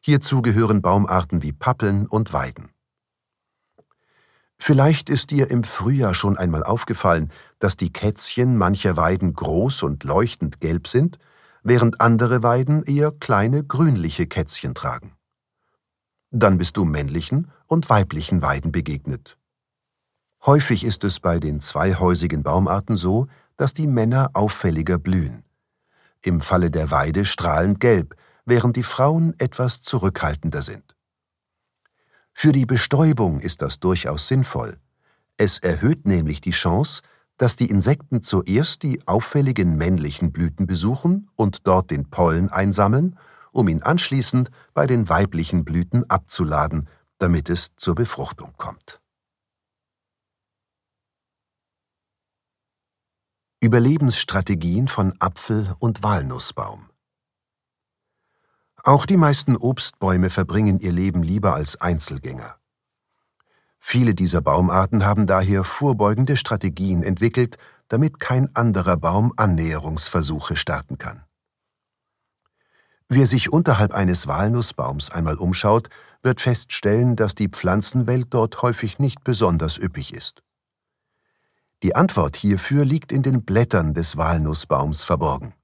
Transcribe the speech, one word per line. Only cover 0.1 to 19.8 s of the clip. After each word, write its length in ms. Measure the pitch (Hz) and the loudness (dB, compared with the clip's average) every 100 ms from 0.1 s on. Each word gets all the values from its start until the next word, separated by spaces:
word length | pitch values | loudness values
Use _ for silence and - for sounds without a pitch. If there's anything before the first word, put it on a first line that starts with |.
| 143 - 135 | 2 2 2
gehören 400 | 117 107 113 104 | 2 2 4 4
Baumarten 600 | 90 101 90 92 80 87 | 4 2 4 0 0 -4
wie 100 | 76 | -4
Pappeln 540 | 71 - 127 104 98 110 | -4 -2 0 0 0 0
und 260 | 107 110 | -2 -2
Weiden. 380 | - 65 - - _ _ _ _ _ _ _ _ _ _ _ _ _ _ _ _ _ _ _ | -4 -6 -10 -20 _ _ _ _ _ _ _ _ _ _ _ _ _ _ _ _ _ _ _
Vielleicht 520 | - 139 143 151 - | 2 4 4 2 0
ist 200 | 143 - | -4 -2
dir 200 | 143 135 | 0 0
im 120 | - | 0
Frühjahr 500 | 113 - 95 139 110 | -2 -4 -2 0 0
schon 240 | 90 101 98 | 0 0 0
einmal 260 | 90 78 | 0 -2
aufgefallen, 680 | - 113 - 110 98 82 76 - - _ | -2 -4 -2 -2 2 2 0 -8 -20 _
dass 180 | 101 - | -2 -2
die 160 | 87 | -4
Kätzchen 640 | - 104 104 - - 127 117 | -2 -4 -2 -4 0 2 4
mancher 400 | 90 98 101 87 | 2 2 0 2
Weiden 360 | 82 92 92 | 0 2 -2
groß 500 | 73 - 82 120 135 | -2 -2 0 0 0
und 200 | 76 71 | -2 -4
leuchtend 560 | 67 87 120 - 80 - | -2 0 0 -2 -8 -4
gelb 280 | 80 85 - | -4 -4 -2
sind, 320 | 123 165 - _ _ _ _ | 0 0 -2 _ _ _ _
während 380 | - 123 117 - | 2 4 4 2
andere 400 | 117 113 120 123 | 2 4 2 2
Weiden 400 | 117 123 131 151 | 2 2 2 0
eher 280 | 151 143 151 | 0 0 0
kleine 520 | 147 - 104 110 143 | -2 -2 0 2 0
grünliche 640 | 143 131 160 110 82 80 80 | -2 0 2 2 -2 -4 -4
Kätzchen 480 | - 80 - 65 | -4 -4 -6 -6
tragen. 420 | 62 143 120 - _ _ _ _ _ _ _ _ _ _ _ _ | -6 -8 -8 -14 _ _ _ _ _ _ _ _ _ _ _ _
Dann 260 | 110 104 92 | 2 4 4
bist 200 | 85 - | 0 0
du 80 | 87 | 0
männlichen 680 | 73 69 80 - 135 175 _ _ | 0 -2 -6 -2 -2 -4 _ _
und 220 | 165 - | -2 2
weiblichen 520 | 107 98 76 - 92 | 2 2 -4 -2 -2
Weiden 300 | - 69 80 | 0 -2 -4
begegnet. 680 | 73 73 71 - - - _ _ _ _ _ | -4 -4 -8 -8 -10 -12 _ _ _ _ _